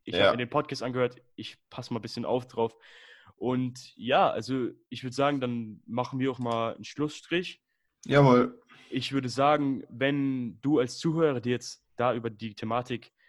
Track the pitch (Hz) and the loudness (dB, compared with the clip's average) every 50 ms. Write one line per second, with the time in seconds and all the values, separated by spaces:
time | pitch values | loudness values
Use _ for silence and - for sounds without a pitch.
0 | - - 87 90 101 95 - 123 123 117 - 147 147 - 139 - 117 131 123 127 | -10 -4 2 4 6 6 6 4 0 -2 -2 -2 -2 -2 -6 -6 -6 -4 -2 0
1 | 123 123 - - _ _ _ - 110 - - _ _ _ - - 123 - 123 113 | -2 -2 -4 -8 _ _ _ -14 -14 -14 -14 _ _ _ -14 -12 -8 -6 -6 -6
2 | 104 117 - 120 113 80 117 127 123 - - 117 113 113 - _ - - - - | -6 -6 -8 -6 -4 -2 -2 -2 -2 -4 -4 -2 -2 -2 -2 _ -20 -20 -20 -20
3 | - - - - - - - - 107 123 127 127 127 123 127 - - - - - | -20 -20 -20 -20 -20 -20 -12 -6 -4 -2 0 0 -2 -4 -6 -10 -18 -20 -16 -8
4 | 107 120 135 185 185 139 - 113 110 127 131 131 120 98 - _ _ - 123 117 | -2 2 4 4 4 2 2 -2 -4 -4 -4 -2 -2 -4 -6 _ _ -14 -12 -10
5 | 131 127 123 135 139 143 143 139 127 123 120 117 113 107 104 - _ - 113 123 | -10 -6 -2 0 0 2 2 0 -2 -4 -4 -4 -6 -8 -12 -16 _ -8 -4 -4
6 | 123 - 135 131 131 135 123 123 123 120 117 113 113 113 - - 104 - - 143 | -4 -4 -2 -2 -2 -2 -2 -2 -4 -2 -2 -2 -2 -4 -4 -8 -12 -12 -6 -4
7 | 147 151 - - - - 165 180 180 - - _ _ _ _ _ _ _ _ _ | -4 -4 -6 -8 -8 -4 -4 -4 -4 -4 -10 _ _ _ _ _ _ _ _ _
8 | - - 131 143 143 131 123 123 120 - - - _ _ - - - - - 131 | -2 4 6 8 8 10 8 8 6 4 -2 -12 _ _ -20 -20 -14 -8 -6 -6
9 | 120 - 135 139 127 123 120 131 139 147 151 147 143 139 135 107 - - - 117 | -6 -4 -4 -4 -4 -2 0 2 4 4 4 4 2 0 -2 -4 -6 -10 -6 -2
10 | 135 139 143 143 139 135 131 127 123 113 - - - 139 156 123 131 120 - - | 0 0 0 0 0 -2 -2 -2 -4 -8 -8 -4 0 2 2 2 2 0 -2 -4
11 | - 165 156 165 160 151 135 120 107 123 123 120 - - - - _ _ _ - | -2 0 2 4 2 2 2 2 0 0 -2 -2 -4 -8 -16 -18 _ _ _ -2
12 | 120 127 113 120 113 117 107 101 113 113 104 - 117 110 113 123 123 - 123 113 | 0 0 0 0 -4 -6 -8 -8 -12 -12 -10 -8 -6 -2 -2 -2 -2 -4 -8 -8
13 | - _ _ _ _ | -10 _ _ _ _